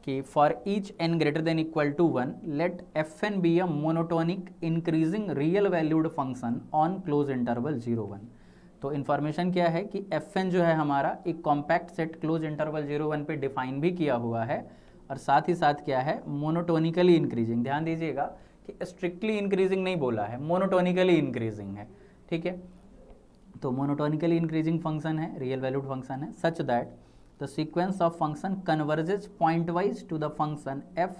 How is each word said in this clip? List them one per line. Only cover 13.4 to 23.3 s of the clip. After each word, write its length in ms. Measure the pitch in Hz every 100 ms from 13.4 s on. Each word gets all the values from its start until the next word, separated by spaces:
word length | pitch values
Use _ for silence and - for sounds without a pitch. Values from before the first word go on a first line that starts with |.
| 135 135 127 135
भी 100 | 165
किया 240 | 180 151 123
हुआ 280 | 120 117 113
है, 140 | 175 - - - - -
और 60 | 131
साथ 300 | - 143 156
ही 80 | 170
साथ 280 | 156 147 -
क्या 140 | 131
है, 220 | 135 220 -
मोनोटोनिकली 840 | 143 151 165 170 165 160 165 180 170
इंक्रीजिंग। 480 | - 120 113 117
ध्यान 220 | 120 143 160
दीजिएगा 400 | 160 160 135 143 - - - -
कि 180 | - 180
स्ट्रिक्टली 520 | - 180 175 220 208
इंक्रीजिंग 460 | 202 190 190 190
नहीं 140 | 185 185
बोला 280 | 131 110 101
है, 160 | 120
मोनोटोनिकली 720 | 151 180 190 185 180 180 185 165
इंक्रीजिंग 600 | 143 120 113 104 101 101
है। 100 | 104 - - - -
ठीक 160 | 165 175
है, 140 | 180 - - - - - - -